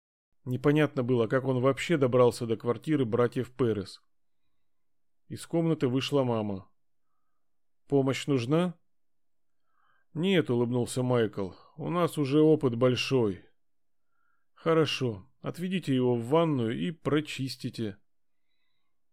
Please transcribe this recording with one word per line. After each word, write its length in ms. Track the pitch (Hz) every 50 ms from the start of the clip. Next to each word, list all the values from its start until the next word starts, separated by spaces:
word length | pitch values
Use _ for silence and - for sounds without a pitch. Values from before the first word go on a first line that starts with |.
| _ _ _ _ _ _ _ _ -
Непонятно 560 | 123 127 127 127 151 147 151 151 143 - 143
было, 240 | 123 117 127 120 113
как 180 | 104 - 131 123
он 160 | 131 131 127
вообще 360 | 120 139 131 131 - - 175
добрался 500 | 151 135 123 117 127 123 120 113 - 123
до 100 | 113 113
квартиры 480 | 101 - 120 117 117 - 160 156 143 131
братьев 460 | 107 104 117 120 117 - 127 120 -
Перес. 500 | - - 135 117 107 101 92 - - - _ _ _ _ _ _ _ _ _ _ _ _ _ _ _ _ _ _ _ _ _ _ _ _ _
Из 180 | - - 113 -
комнаты 440 | - - 170 165 165 160 156 147 127
вышла 340 | 120 135 123 - 143 143
мама. 480 | 131 123 117 110 107 104 98 95 - - _ _ _ _ _ _ _ _ _ _ _ _ _ _ _ _ _ _ _ _ _ _ _ -
«Помощь 400 | 143 139 135 135 127 - - -
нужна?» 500 | 143 131 117 117 151 165 180 180 170 _ _ _ _ _ _ _ _ _ _ _ _ _ _ _ _ _ _ _ _ _ _ _ _ _ _ _ -
«Нет», 340 | 151 165 190 196 170 143 -
улыбнулся 540 | 123 120 120 117 123 123 117 101 - 127
Майкл, 480 | 127 127 127 120 113 101 - - 98 90 85 - - - _
«у 140 | - 156 147
нас 260 | 160 175 170 160 -
уже 240 | 156 147 127 139 151
опыт 360 | 156 156 156 151 147 131 117
большой». 680 | 117 127 127 123 110 - - 131 131 117 104 92 - - - _ _ _ _ _ _ _ _ _ _ _ _ _ _ _ _ _ _ _ _ _
«Хорошо, 720 | - - 165 165 160 156 - - - 131 123 110 95 95 - _ _
отведите 520 | - 143 131 - 170 190 190 185 147 -
его 220 | 135 127 127 123 123
в 140 | 117 117 117
ванную 500 | 143 165 170 160 151 127 117 110 120 -
и 140 | - 180
прочистите». 1040 | 165 - - 139 139 156 151 - - - 135 131 127 - - 123 - - 113 104 95 - _ _ _ _ _ _ _ _ _ _ _ _ _ _ _ _ _ _ _ _ _ _